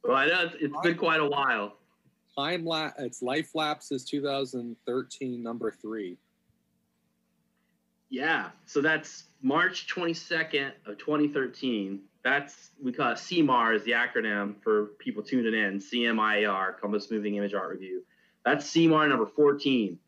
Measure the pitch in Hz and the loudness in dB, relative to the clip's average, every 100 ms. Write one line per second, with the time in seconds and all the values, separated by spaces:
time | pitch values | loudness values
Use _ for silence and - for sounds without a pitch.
0 | 123 135 143 180 170 - 147 147 175 170 | 2 2 2 2 -2 -2 -4 0 -2 2
1 | 165 160 147 143 135 113 104 - _ _ | 2 2 2 2 0 0 -4 -10 _ _
2 | _ _ _ - 143 175 165 160 156 - | _ _ _ -4 -2 -2 -2 -2 -2 -6
3 | 131 - 123 151 - 160 151 147 - 135 | -8 -6 -2 -2 -2 -2 -2 -2 -4 -6
4 | - 143 139 135 131 127 120 117 - 123 | -4 -4 -2 -2 -2 -6 -8 -8 -4 -4
5 | - - 131 120 117 117 110 - 107 110 | -4 -8 -8 -6 -6 -4 -6 -6 -10 -8
6 | 92 90 _ _ _ _ _ _ _ _ | -8 -10 _ _ _ _ _ _ _ _
7 | _ _ _ _ _ _ _ _ _ _ | _ _ _ _ _ _ _ _ _ _
8 | _ 123 151 151 - - - 147 151 156 | _ -4 -2 -2 -4 -14 -4 0 2 0
9 | - - - _ 131 151 175 - - - | -4 -18 -20 _ 0 2 2 -2 -6 -4
10 | 170 165 - 165 160 143 135 - - - | -2 -4 -4 -4 0 -2 -2 -8 -14 -8
11 | - 151 147 143 120 - 131 110 95 98 | 0 2 2 2 -4 -4 -2 -2 -2 -8
12 | - _ 123 143 143 - - _ 131 117 | -12 _ 0 0 -2 -18 -20 _ -6 -2
13 | 123 117 - 175 147 123 113 107 110 117 | -2 -2 -2 2 4 6 4 2 2 0
14 | 123 120 110 104 101 104 113 107 104 - | 0 0 0 -2 -2 -4 2 2 2 -6
15 | 143 107 - 127 113 110 101 101 - 123 | -8 -8 -2 0 2 2 0 -2 -4 -2
16 | 117 110 107 104 104 95 95 - 104 104 | 0 2 2 2 2 0 -2 -4 -4 -4
17 | - 110 104 101 101 98 92 92 95 92 | -2 -4 -2 -2 -2 -2 -4 -8 -8 -10
18 | - _ _ _ - 151 - 165 165 156 | -10 _ _ _ 0 0 2 4 6 6
19 | 151 127 107 - 147 143 143 131 98 85 | 4 2 0 4 4 6 2 2 0 -4